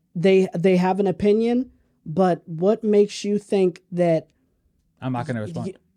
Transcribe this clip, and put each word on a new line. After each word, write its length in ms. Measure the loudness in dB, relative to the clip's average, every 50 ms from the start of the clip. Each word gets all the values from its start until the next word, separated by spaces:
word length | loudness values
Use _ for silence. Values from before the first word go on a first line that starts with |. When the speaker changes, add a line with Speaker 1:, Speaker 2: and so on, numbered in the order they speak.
| _ _ -8
Speaker 1:
they, 320 | -2 2 4 4 4 2 2 -2 0
they 200 | 2 2 2 4
have 220 | 2 0 0 0
an 60 | 0 -2
opinion, 640 | -2 0 0 2 2 2 2 0 0 -2 -2 -6 _ _ _ _ _ _ -14
but 360 | -8 -2 0 2 0 0 -2 _ -12
what 360 | -8 -2 0 0 0 0 0
makes 400 | 0 2 2 2 2 -2 -10 -6
you 140 | -4 -4 -4
think 460 | -2 -2 0 0 0 0 -2 -4 _ -10
that 360 | -4 -2 0 2 2 0 -2 _ _ _ _ _ _ _ _ _ _ _ _ _ _ _
Speaker 2:
I'm 140 | -8 -6 -6
not 140 | -6 -6 -6
gonna 120 | -6 -8
Speaker 1:
y-, 60 | -8
Speaker 2:
respond. 320 | -8 -8 -8 -10 -10 -12 _ _ _ _